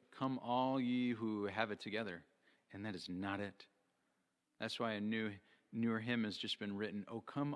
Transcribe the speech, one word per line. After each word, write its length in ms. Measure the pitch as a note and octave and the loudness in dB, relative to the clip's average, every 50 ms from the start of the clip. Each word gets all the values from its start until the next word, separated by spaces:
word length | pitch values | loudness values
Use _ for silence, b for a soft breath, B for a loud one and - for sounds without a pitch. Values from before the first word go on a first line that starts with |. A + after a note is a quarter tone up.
| - _ | -12 _
"Come 300 | - - C3+ C3 C3 B2+ | -6 -2 -2 -2 0 -2
all 420 | - A#2 A#2+ B2+ B2+ C3 C3 C3+ | 0 0 2 4 4 4 2 2
ye 300 | B2+ A#2+ B2 B2 B2 B2 | 2 2 2 4 2 2
who 340 | A#2+ A2 A2+ A2 G#2+ G#2 G2+ | 2 2 0 0 0 0 0
have 240 | G2+ F#2+ G#2+ A2+ G#2+ | 0 2 0 0 0
it 100 | G#2 - | -2 -4
together." 460 | - A2 G2 G#2+ A#2 G2+ F2 D#2+ D2 - _ b b b b b b - - | -4 -2 -2 -2 -2 -2 -4 -8 -10 -16 _ b b b b b b -12 -8
And 120 | F#2+ G#2 | -6 -6
that 80 | A2 G2 | -4 -4
is 120 | F#2 - | -6 -6
not 320 | - F2+ F2 G2 G2 G2 G2+ | -4 -4 -2 -2 0 0 -2
it. 280 | G#2 G2+ F#2+ - - - _ _ _ _ _ _ _ _ _ _ _ _ _ _ _ _ _ | -2 -6 -8 -12 -18 -20 _ _ _ _ _ _ _ _ _ _ _ _ _ _ _ _ _
That's 220 | - A2 A2+ - - | -6 -4 -2 0 0
why 140 | A#2+ A2+ A2 | 0 2 2
a 60 | G#2 | 2
new, 400 | G#2 G#2+ A2 A2+ A2 G#2+ G2+ G2 b b b b b _ | 2 2 2 2 2 0 -2 -6 b b b b b _
newer 280 | - A2+ A2+ A#2 A2+ A2 | 0 2 4 4 4 4
hymn 240 | A2+ A#2+ A#2+ A#2 A2 | 2 2 2 2 2
has 160 | G#2+ F#2 - | 2 0 -2
just 180 | - G#2+ - | -2 -4 -2
been 180 | - G#2+ G2+ G2+ | -2 -2 -2 -2
written, 300 | G2 G#2+ G#2 F#2 G#2 F#2+ | 0 -2 -2 -2 -4 -6
"O 140 | - A#2 A2+ | -6 -6 -8
come 320 | - - - C#3+ C#3+ C#3+ C#3+ | -8 -4 -2 0 0 0 0